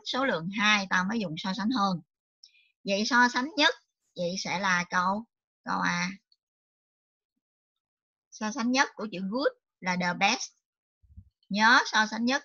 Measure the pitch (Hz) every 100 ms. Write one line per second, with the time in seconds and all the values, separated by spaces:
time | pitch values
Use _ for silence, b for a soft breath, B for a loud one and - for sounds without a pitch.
0 | - 254 269 180 165 202 302 214 - 185
1 | 185 226 185 156 - 190 214 254 196 175
2 | - _ _ _ b b b b - 196
3 | 220 240 247 247 269 294 311 330 _ _
4 | _ - 175 190 - 170 196 175 180 185
5 | 180 202 233 _ _ _ - 185 180 175
6 | 180 196 _ _ _ _ _ _ _ _
7 | _ _ _ _ _ _ _ _ _ _
8 | _ _ _ - 214 277 233 254 294 -
9 | 214 170 190 233 311 - _ _ 180 180
10 | 180 175 196 247 - _ _ _ _ _
11 | _ - - _ - 196 220 262 - 220
12 | 214 220 233 277